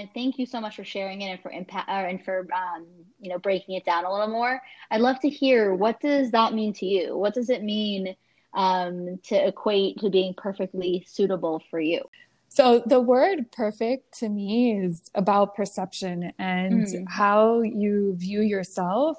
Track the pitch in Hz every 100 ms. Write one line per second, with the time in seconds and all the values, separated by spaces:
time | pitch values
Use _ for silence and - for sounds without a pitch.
0 | 202 233 254 262 254 240 214 - 202 202
1 | 196 196 196 180 - 170 180 190 - 196
2 | 185 185 - 185 185 180 180 170 170 175
3 | 175 _ 196 180 196 190 - 185 - 170
4 | 175 196 214 226 240 262 - - - 220
5 | 240 254 294 294 269 247 208 185 214 226
6 | 294 285 254 226 226 220 214 202 190 196
7 | 143 - 202 226 240 233 214 214 208 196
8 | 185 190 _ _ _ 185 190 185 180 180
9 | 175 185 - 202 196 196 - 202 196 -
10 | 208 185 185 185 202 196 190 190 180 180
11 | - - 196 185 165 160 - 165 156 170
12 | - _ _ _ _ - 254 240 233 254
13 | 240 254 330 370 233 - 214 208 226 262
14 | - - 220 208 196 226 247 208 185 165
15 | - - 190 202 202 202 196 - 190 -
16 | 190 175 175 - 190 185 185 208 208 180
17 | 185 180 202 208 220 233 220 214 208 208
18 | 202 180 180 202 214 196 180 - 180 208
19 | 302